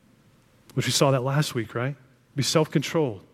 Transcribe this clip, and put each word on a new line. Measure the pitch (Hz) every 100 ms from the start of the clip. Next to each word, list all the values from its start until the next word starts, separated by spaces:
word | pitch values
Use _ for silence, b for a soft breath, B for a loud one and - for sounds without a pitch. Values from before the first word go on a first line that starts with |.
| _ _ _ _ _ _ -
which | - 127
we |
saw | 123 143
that | 135
last | 127 139 151
week, | 127 107 117
right? | 127 143 - _ _ -
Be |
self-controlled, | 127 165 156 165 139 170 143 95 -